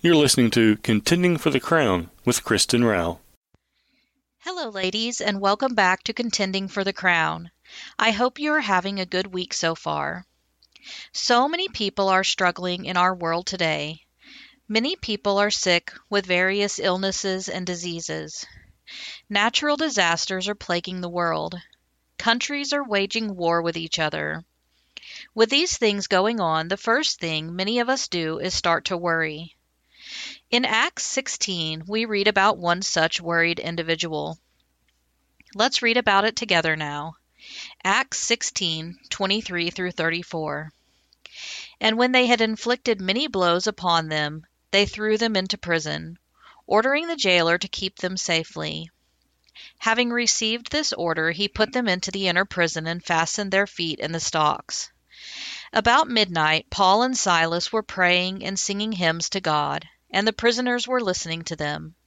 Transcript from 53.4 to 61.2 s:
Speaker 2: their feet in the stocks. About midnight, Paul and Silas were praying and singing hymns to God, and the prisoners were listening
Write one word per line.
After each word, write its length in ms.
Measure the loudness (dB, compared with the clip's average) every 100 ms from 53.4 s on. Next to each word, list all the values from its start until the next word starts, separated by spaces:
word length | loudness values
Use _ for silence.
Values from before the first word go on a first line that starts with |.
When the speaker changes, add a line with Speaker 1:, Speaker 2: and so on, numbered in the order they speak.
| 0
Speaker 2:
their 160 | 0 0
feet 320 | -2 -6 -4
in 120 | -4
the 80 | -4
stocks. 720 | -2 2 2 0 -6 -10 -10 _ _ -20 -16 -14 -12 -14 -4
About 360 | 0 4 4 4
midnight, 640 | 2 2 2 2 2 0
Paul 320 | 2 6 6
and 120 | 4 0
Silas 560 | 2 4 4 0 -2
were 120 | -4
praying 600 | -4 2 4 4 2 -4
and 140 | -6 -4
singing 340 | -4 -2 -4
hymns 380 | 0 0 0 -2
to 120 | -4
God, 460 | 0 0 0 -4 -8 _ _
and 180 | -2 0
the 60 |
prisoners 540 | 2 0 2 0 -2 0
were 140 | -2
listening 420 | 0 -2